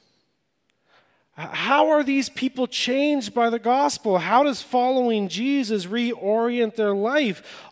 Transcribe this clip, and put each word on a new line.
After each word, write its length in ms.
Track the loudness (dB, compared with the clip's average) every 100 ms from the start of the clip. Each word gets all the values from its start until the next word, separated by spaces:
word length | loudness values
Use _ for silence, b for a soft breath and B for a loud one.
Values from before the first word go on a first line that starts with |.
| _ _ _ _ _ _ _ _ b b b b b -14
H-, 120 | -10
how 380 | -6 0 2 4
are 120 | 2
these 280 | 2 0 -2
people 360 | -4 -6 -2 -4
changed 680 | -2 -2 0 0 0 -2
by 160 | 0 0
the 100 | 0
gospel? 600 | 0 2 2 0 0 0
How 240 | 4 4
does 180 | 4 0
following 680 | -2 0 2 2 2 0 -2
Jesus 580 | -2 -2 0 0 -2 -2
reorient 920 | -2 -2 -2 -2 0 0 0 -2 0
their 200 | 0 0
life? 720 | 0 0 0 -2 -10 -20 -6